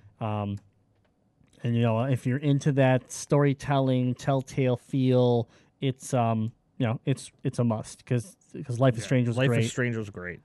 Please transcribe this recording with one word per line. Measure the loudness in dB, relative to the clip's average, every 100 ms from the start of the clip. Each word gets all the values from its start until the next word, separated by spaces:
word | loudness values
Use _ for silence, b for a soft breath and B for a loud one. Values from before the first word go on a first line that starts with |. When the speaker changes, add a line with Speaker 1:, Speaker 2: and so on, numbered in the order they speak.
| b -8
Speaker 1:
Um, | -4 -4 -4 -6 -10 _ _ _ _ _ _ _ _ _
and, | -2
you | 2
know, | 2 2
if | 0 -2 -2
you're | -2
into | 0 0 2
that | 4 4 4 0
storytelling, | -12 0 2 2 0 0 0 2 2 0 -2
Telltale | -2 -2 -2 -2 0 0
feel, | -2 0 2 4 4 2 0 b b _
it's, | -4 -4 -4
um, | 0 0 0 -2 -6 _ -4
you | -2
know, | -2 -2
it's, | -4 -6 -8
it's | -6 -2
a |
must | 0 -2 -6 -16
'cause, | -4 -4 -4 -14 _ -14
'cause | -8 0
Life | 2
is | 2
Speaker 2:
Yeah. | 0
Speaker 1:
Strange | 0 0
was | 0
Speaker 2:
Life | 0
Speaker 1:
great. | 2
Speaker 2:
is | 0
Strange | -2 -4 -4
was | -8
great. | -10 -12 -14